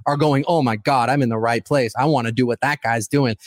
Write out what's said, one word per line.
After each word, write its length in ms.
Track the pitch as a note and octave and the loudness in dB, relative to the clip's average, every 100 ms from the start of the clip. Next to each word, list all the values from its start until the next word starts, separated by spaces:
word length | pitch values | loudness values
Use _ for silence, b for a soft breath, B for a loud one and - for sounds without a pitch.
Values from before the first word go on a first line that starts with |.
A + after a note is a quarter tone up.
| C#3+ | -4
are 120 | C#3+ | 0
going, 260 | D3+ C#3 D#3 | 2 2 0
"Oh 120 | E3 | 0
my 140 | B2+ G#2+ | 0 -2
God, 320 | D3+ C3 A#2 | 0 0 2
I'm 140 | C#3+ | 0
in 80 | A#2+ | 0
the 80 | A2 | 0
right 260 | A2+ A#2 - | -2 -2 0
place. 280 | C#3+ A#2 A#2+ | -2 0 -2
I 60 | |
wanna 300 | D3 C3+ A#2 | 0 0 0
do 120 | A2+ B2 | -2 -2
what 140 | A2+ | 0
that 220 | C#3 D3 | -2 -2
guy's 260 | A2+ A#2 - | -2 -2 0
doing. 300 | C#3+ B2+ G#2 | 0 0 -2